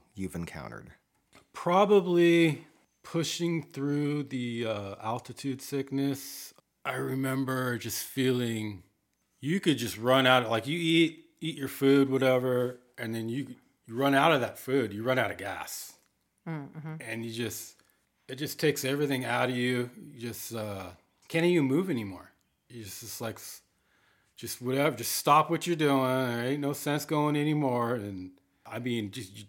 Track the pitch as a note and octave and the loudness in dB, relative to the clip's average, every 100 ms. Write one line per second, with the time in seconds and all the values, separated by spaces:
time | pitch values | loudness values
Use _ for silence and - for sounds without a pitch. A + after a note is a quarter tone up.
0 | _ - F#2+ E2+ E2 D#2+ A#1 A1 A1 - | _ -10 -8 -8 -10 -10 -14 -14 -18 -20
1 | _ _ _ _ _ - - F3+ G3+ G3+ | _ _ _ _ _ -6 2 4 6 6
2 | F3+ F3 E3+ E3+ E3 C#3 - _ _ _ | 6 6 6 8 6 2 -6 _ _ _
3 | - E3 D#3+ - E3+ E3 - - C#3 D3 | -6 -4 -2 -2 -2 -2 -4 -6 -2 0
4 | D3 D3 C#3 C3 B2 A#2 A2+ G#2 G2 G2 | 0 -2 -4 -6 -4 -2 -2 -4 -6 -8
5 | A2 A#2+ - B2 C#3 B2 - C#3+ C3+ C3+ | -6 -6 -6 -8 -6 -6 -6 -6 -4 -2
6 | C#3 C3+ - - - - _ _ - C3+ | 0 -2 -8 -14 -16 -20 _ _ -6 -4
7 | C3+ C3 C3+ C3 C3 C3 B2+ A#2 A2+ G#2 | -4 -2 -2 -2 -2 -2 -2 -4 -4 -8
8 | - - C3 B2 A#2+ A2 G#2+ F#2+ - _ | -6 0 2 2 0 -2 -6 -8 -16 _
9 | _ _ _ _ C3 F#3+ F3+ C3+ A2+ G#2 | _ _ _ _ -2 0 2 2 0 -2
10 | A#2 C3 B2+ B2+ A#2 A2+ B2 E3+ E3 E3 | 4 6 8 6 6 0 -2 -2 2 4
11 | D#3+ D#3+ - _ D#3 D3 C3+ - C3+ C#3 | 4 0 -18 _ -8 -6 -8 2 6 6
12 | C3+ C3 C3 C3 B2+ B2 B2 B2+ _ - | 6 4 4 4 2 0 -2 -4 _ -12
13 | A#2 A2+ A2+ B2+ C#3+ B2 _ _ - A2+ | -8 -6 -4 -6 -8 -14 _ _ -10 0
14 | C#3 C3+ D3+ D3+ A2 - - C3+ A2 G2+ | 4 6 6 4 0 -6 -2 0 0 -2
15 | A#2 B2+ G#2+ F#2+ G2 E2+ D2+ - - - | 0 0 0 -4 -8 -8 -10 -12 -14 -18
16 | _ _ _ _ - D#3 C#3 D#3+ D#3 D#3 | _ _ _ _ -10 -10 -10 -14 -12 -12
17 | - A2+ A2+ A2+ A#2 G2+ - - _ _ | -10 -8 -8 -6 -6 -8 -12 -20 _ _
18 | _ _ - C3 D3 - D#3 C#3+ C3 C#3+ | _ _ -16 -10 -10 0 0 0 -2 0
19 | D3 C3+ A#2+ A#2+ B2+ B2 B2 B2 A#2+ - | 0 0 0 0 0 2 0 0 -2 -8
20 | D#3 D3 A#2 A2 - A2+ G#2+ G2 F2+ F2 | -18 -12 -10 -10 -10 -8 -8 -8 -12 -16
21 | _ _ - E3 E3+ F3 C3+ C3+ G3 C3 | _ _ -6 0 4 4 4 2 0 -2
22 | G2+ F#2 F2+ _ _ _ _ B2 G#2+ - | -4 -10 -16 _ _ _ _ -16 -14 -14
23 | A2+ - A#2 G#2 - - _ _ _ _ | -14 -10 -8 -10 -14 -18 _ _ _ _
24 | _ _ _ - A2+ - B2 C3+ D3 A#2 | _ _ _ -14 -12 -8 -2 2 2 0
25 | A#2 - - D3 D#3 E3 E3+ E3 D3+ C#3 | -4 0 6 6 6 0 0 2 4 4
26 | C3 C3 C3 A#2+ A#2+ C#3+ C#3+ C#3+ D3 D3 | 4 2 0 0 -2 -2 -2 -4 -2 -2
27 | D3+ D3+ D3+ D3 D3 D3+ C#3 A#2+ A#2 B2 | 0 0 2 2 2 2 2 2 0 -2
28 | G2+ F#2+ F#2 - _ _ - A2 A#2+ A#2+ | -4 -8 -10 -14 _ _ -12 -8 -4 -2
29 | G#2 A2+ G2 G#2+ | -4 -8 -14 -16